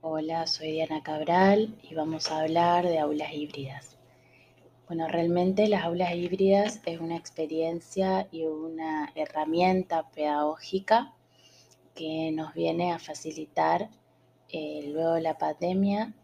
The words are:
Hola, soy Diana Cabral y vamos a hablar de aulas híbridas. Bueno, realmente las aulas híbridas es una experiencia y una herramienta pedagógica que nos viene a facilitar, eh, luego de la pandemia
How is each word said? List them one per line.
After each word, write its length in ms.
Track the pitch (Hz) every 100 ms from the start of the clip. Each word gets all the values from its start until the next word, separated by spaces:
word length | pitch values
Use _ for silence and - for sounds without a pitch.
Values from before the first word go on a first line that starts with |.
| 160
Hola, 380 | 156 156 165 160
soy 240 | - 156
Diana 320 | 156 160 156
Cabral 720 | 151 156 156 175 190 208 220 -
y 140 | - 160
vamos 340 | 156 160 -
a 80 | 156
hablar 480 | 160 165 170 175 175
de 140 | 160
aulas 340 | 151 151 151
híbridas. 640 | 151 151 143 135 131 - - _ _ _ _ _ _ - _ _
Bueno, 220 | 165 160
realmente 580 | 170 170 175 180 190 214
las 160 | 196
aulas 320 | 165 175 180
híbridas 680 | 175 175 190 190 196 208 214 -
es 140 | 165
una 160 | 165 165
experiencia 1120 | - - 156 160 165 170 - 190 190 190 190
y 140 | 165
una 640 | 160 156 160 160 160 151 147 -
herramienta 920 | 151 156 156 165 180 185 180 165 160
pedagógica 1000 | - 151 147 151 156 - 190 190 220 277 _ _ _ _ - _ _ _ -
que 340 | 160 160 160
nos 240 | 156 156
viene 380 | 165 165 165 175
a 80 | 165
facilitar, 920 | - 151 160 151 156 - 160 170 214 - _ _ _ _ _
eh, 400 | 165 151 151 147
luego 220 | 151 165
de 80 | 165
la 160 | 160 156
pandemia 760 | 156 151 175 185 196 202 226 -